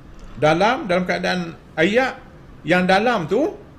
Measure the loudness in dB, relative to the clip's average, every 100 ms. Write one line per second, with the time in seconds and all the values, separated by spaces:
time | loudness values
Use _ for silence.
0 | -20 -20 -18 0 2 4 2 0 -2 -2
1 | -2 -2 -2 -4 -6 -12 -12 0 2 2
2 | 0 -4 -18 -20 -20 -14 -2 0 4 2
3 | 2 0 0 0 0 -4 -18